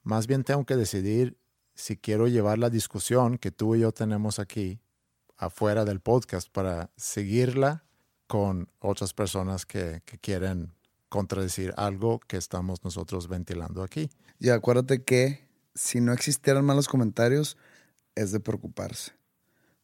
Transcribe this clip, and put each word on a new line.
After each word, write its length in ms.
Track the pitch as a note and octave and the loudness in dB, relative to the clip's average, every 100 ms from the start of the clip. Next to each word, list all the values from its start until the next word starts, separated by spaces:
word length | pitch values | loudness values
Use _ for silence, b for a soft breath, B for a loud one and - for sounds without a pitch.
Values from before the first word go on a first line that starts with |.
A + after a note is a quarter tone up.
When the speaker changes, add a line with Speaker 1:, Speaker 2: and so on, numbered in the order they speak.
Speaker 1:
Más 240 | - A2 A2+ | -2 0 0
bien 160 | C3+ | 0
tengo 200 | C3 C#3+ C3 | 2 0 2
que 100 | C3 | 0
decidir 640 | G#2+ G2+ F#2+ A2 B2 - _ _ _ | 0 0 0 2 0 -2 _ _ _
si 240 | - - G#2 | -14 -10 -6
quiero 280 | - G#2+ A#2+ | -2 2 4
llevar 320 | A#2+ G#2 A2 | 4 4 2
la 120 | A#2+ | 2
discusión 680 | A#2 - G#2 - B2 B2 B2 | 0 -2 -4 2 4 4 2
que 140 | F#2+ | -4
tú 240 | - G#2+ | -2 2
y 60 | A2+ | 4
yo 120 | A2+ | 2
tenemos 460 | - A2 G#2 G#2+ G#2+ | 2 -2 -2 -2 -4
aquí 420 | G2+ - F#2+ G#2 _ _ _ _ _ - | -6 -6 -6 -8 _ _ _ _ _ -10
afuera 480 | F2+ - G#2+ G#2 | -8 -2 0 2
del 160 | G#2 G2 | 0 -2
podcast 480 | A2+ B2 - F#2 - | 2 2 2 -6 -6
para 400 | - F#2+ E2+ F2 - | -4 -2 -4 -8 -10
seguirla 880 | - - G2+ A2+ B2+ B2+ C#3 D#3 _ _ _ _ - | -8 -6 -2 2 2 2 0 0 _ _ _ _ -4
con 440 | G#2+ G2+ F#2 E2+ _ | 0 0 0 -6 _
otras 340 | G2+ G2 F#2+ | -4 -2 -4
personas 540 | - G2+ G2 F#2 F#2+ - | -4 -4 -2 -4 -6 -6
que, 360 | G#2 F2 D#2+ - | -6 -6 -8 -14
que 120 | - | -12
quieren 540 | - F#2+ F#2+ F2+ E2 - _ _ - | -6 -4 -2 -4 -8 -14 _ _ -8
contradecir 640 | G2+ G2+ G2 F#2 F#2 F#2 - | -4 -2 -2 -2 -4 -4 -2
algo 420 | G2+ G2 A2+ A#2 - | -2 0 0 0 -4
que 120 | F#2 | -8
estamos 440 | - F2+ F#2 F2+ | -6 -6 -4 -6
nosotros 460 | F2+ E2+ F2 F#2+ F2 | -8 -8 -8 -8 -6
ventilando 540 | F2+ F2 F2 E2 F2+ | -8 -6 -8 -8 -8
aquí. 260 | F#2+ - D#3 - b b | -8 -6 -8 -8 b b
Speaker 2:
Y 100 | B2 | 2
acuérdate 560 | A#2 A#2 B2 B2+ C3 | 4 4 2 4 0
que 420 | - B2+ C3 C#3+ _ _ _ | 2 4 4 0 _ _ _
si 260 | - - A#2+ | -8 -4 2
no 120 | A#2+ | 2
existieran 500 | B2 - C#3+ - C#3 | 2 0 0 4 4
malos 240 | C#3 C#3 C#3+ | 6 4 4
comentarios, 680 | C3 A2+ - A#2 C#3 D3+ - b b b b _ | 2 2 4 4 4 0 -6 b b b b _
es 180 | - G#2 | -4 -2
de 80 | G#2 | -2
preocuparse. 720 | G2+ A2+ - - F#2+ - - - _ _ _ _ _ _ | -2 -6 -8 -8 -8 -8 -14 -16 _ _ _ _ _ _